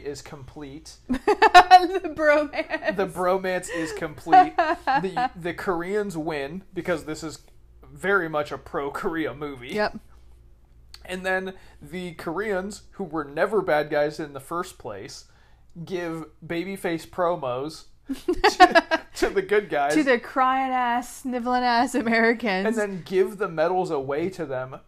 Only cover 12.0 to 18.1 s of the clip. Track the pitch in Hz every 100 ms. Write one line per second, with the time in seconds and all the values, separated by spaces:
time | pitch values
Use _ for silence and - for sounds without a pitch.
12 | 180 147 175 165 214 185 202 202 - -
13 | 180 160 139 151 196 214 170 151 151 151
14 | 151 156 147 139 - 170 185 - 120 98
15 | 117 - - - _ - - 170 160 180
16 | 170 165 156 - 160 170 180 190 185 165
17 | - - 175 175 131 123 151 - - -
18 | -